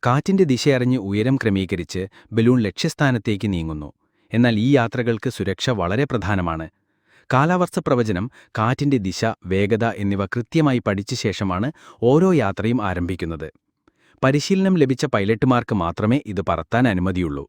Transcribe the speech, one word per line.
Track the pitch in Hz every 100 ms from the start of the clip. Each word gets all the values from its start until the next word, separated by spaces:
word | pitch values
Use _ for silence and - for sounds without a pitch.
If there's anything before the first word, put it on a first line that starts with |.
കാറ്റിന്റെ | 127 131 - 196
ദിശയറിഞ്ഞ് | 180 127 - 131 123 127
ഉയരം | 98 101 117 135
ക്രമീകരിച്ച് | 117 98 95 92 85 92 95 - _
ബലൂൺ | 107 113 127
ലക്ഷ്യസ്ഥാനത്തേക്ക് | 107 - 170 - 147 123 110 104 107
നീങ്ങുന്നു. | 92 80 78 73 - _ _ _
എന്നാൽ | 113 123 110
ഈ | 117
യാത്രകൾക്ക് | 139 113 123 117 113 131
സുരക്ഷ | - 95 95 -
വളരെ | 117 87 104
പ്രധാനമാണ്. | 143 120 90 101 85 82 80 _ _ _ _ _ _
കാലാവർഷ | 131 151 180 175 -
പ്രവചനം, | 160 131 110 90 110 - -
കാറ്റിന്റെ | - 110 127 143 135
ദിശ, | 95 90 113 107 90
വേഗത | 95 101 110 113 98
എന്നിവ | 101 98 98
കൃത്യമായി | - 117 160 151 127
പഠിച്ച | 110 101 101
ശേഷമാണ് | 127 117 95 98 90 120 - - -
ഓരോ | 117 143 190
യാത്രയും | 175 104 98 104 120
ആരംഭിക്കുന്നത്. | 104 87 87 92 85 80 76 _ _ _ _ _ _ _
പരിശീലനം | 131 143 - 190 190 180
ലഭിച്ച | 135 131 143
പൈലറ്റുമാർക്ക് | 110 98 113 131 123 117
മാത്രമേ | 107 85 85 107 131 -
ഇത് | 98 90
പറത്താൻ | 82 80 113 127
അനുമതിയുള്ളൂ. | 95 92 90 87 71